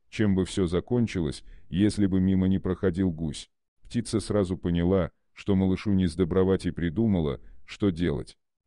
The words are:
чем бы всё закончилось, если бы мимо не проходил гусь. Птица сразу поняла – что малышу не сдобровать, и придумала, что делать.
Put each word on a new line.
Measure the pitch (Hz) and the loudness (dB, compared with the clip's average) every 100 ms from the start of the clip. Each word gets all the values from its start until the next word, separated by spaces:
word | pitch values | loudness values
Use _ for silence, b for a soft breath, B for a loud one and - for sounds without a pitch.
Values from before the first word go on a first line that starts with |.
| _ | _
чем | - 107 | 0 2
бы | 95 | 2
всё | 90 - 90 | 0 0 0
закончилось, | 87 - 123 113 95 76 - - b b | 0 0 -2 0 -2 -4 -6 -14 b b
если | 85 104 101 101 | 2 2 4 2
бы | 95 | 2
мимо | 95 95 95 | 2 2 2
не | 95 | 0
проходил | 95 90 95 85 95 | -2 -2 -2 0 -2
гусь. | 78 80 65 - _ _ _ | -2 -6 -8 -14 _ _ _
Птица | - 120 - 110 | -8 -6 -2 -4
сразу | - 104 92 90 | 0 0 0 -2
поняла – | 90 85 87 95 80 _ _ | 0 0 2 2 0 _ _
что | - - | -14 0
малышу | 95 95 95 - | 2 2 0 0
не | 95 90 | 2 2
сдобровать, | 82 87 92 92 95 90 | 0 0 2 2 2 -2
и | |
придумала, | 80 85 80 113 92 76 62 b b | -4 -4 0 0 2 0 -4 b b
что | - - 104 | -18 -2 -2
делать. | 82 85 69 - - _ _ | 0 -2 -2 -6 -16 _ _